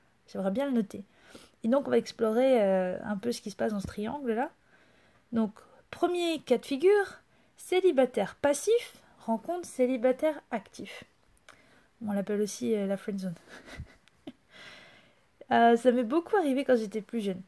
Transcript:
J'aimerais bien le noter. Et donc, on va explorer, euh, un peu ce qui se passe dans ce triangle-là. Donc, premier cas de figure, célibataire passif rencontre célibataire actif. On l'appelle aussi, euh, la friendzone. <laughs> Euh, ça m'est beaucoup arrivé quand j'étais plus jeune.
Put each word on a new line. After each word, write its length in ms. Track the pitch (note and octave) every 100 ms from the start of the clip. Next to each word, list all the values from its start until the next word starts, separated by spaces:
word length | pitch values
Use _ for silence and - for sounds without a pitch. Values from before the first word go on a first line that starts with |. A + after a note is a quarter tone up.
| _ _ _
J'aimerais 240 | G3+ F#3+
bien 140 | G3 C#4
le 60 |
noter. 320 | B3 G3+ G#3 G3 _ - - - _
Et 40 | A3
donc, 200 | C4+ B3+
on 40 |
va 60 | A#3+
explorer, 640 | A3+ - A3+ A3 C4 B3+
euh, 360 | G3 F#3+ F3+ F3+
un 140 | - G#3
peu 140 | A#3
ce 100 | A#3
qui 80 | -
se 60 | -
passe 180 | A3+
dans 60 | G#3
ce 80 | F#3+
triangle-là. 640 | - G#3 C#4+ C4+ A3 D4 _ _ _ _ _ _ _ -
Donc, 200 | A3+ G#3+ - - - -
premier 480 | - F4 F4 E4+ D#4
cas 180 | - A#3
de 80 | -
figure, 540 | C#4 E4+ G#4 G4 - _ _ _ -
célibataire 760 | - F4+ F#4 C4+ B3+ A#3+ F#3 -
passif 640 | C#4+ C#4+ - A#4 - - _ _
rencontre 480 | - A3+ - F4 E4+
célibataire 720 | - B3+ C4 B3 B3+ D#4 D4+ -
actif. 540 | A#3 - - G3 - - _ _ _ _ - _ _ _ -
On 80 | G#3+
l'appelle 280 | G3+ F#3+ G#3
aussi, 320 | G#3 - A#3+ G#3+
euh, 120 | G3
la 100 | G3
friendzone. 380 | - G3 F#3 E3+
<laughs> 60 | - - - - - - _ _ - - _ - - - - - _ _ _ _ -
Euh, 240 | A#3 A#3 A#3
ça 160 | B3+
m'est 140 | A#3+ A3
beaucoup 320 | D4+ E4+ G#4+
arrivé 260 | D#4 C4+
quand 140 | C4+ B3
j'étais 240 | A3 G#3+
plus 180 | G3 A#3
jeune. 220 | G3+ F#3